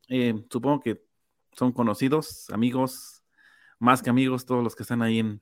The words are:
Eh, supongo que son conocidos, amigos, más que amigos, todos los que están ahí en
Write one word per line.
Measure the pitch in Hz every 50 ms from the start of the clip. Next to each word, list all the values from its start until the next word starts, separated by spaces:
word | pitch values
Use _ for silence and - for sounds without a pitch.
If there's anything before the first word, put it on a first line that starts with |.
| _ -
Eh, | 127 127 123 120 110 110 107 -
supongo | - 123 120 139 147 139
que | - 120 104 - _ _ _ _ _ _ _ _ _ _
son | _ - 131 127
conocidos, | 123 123 120 107 104 - 127 131 143 156 151 - - - - -
amigos, | - 104 117 123 120 127 131 127 127 - - - - - _ _ _ _ _ _ _ _ _ _ _ -
más | 117 123 131 123
que | 117 127
amigos, | 120 127 131 127 127 123 120
todos | - 127 123
los | 120 113 -
que | -
están | 113 - 120 117
ahí | 117 113 113 113
en | 110 110 104 104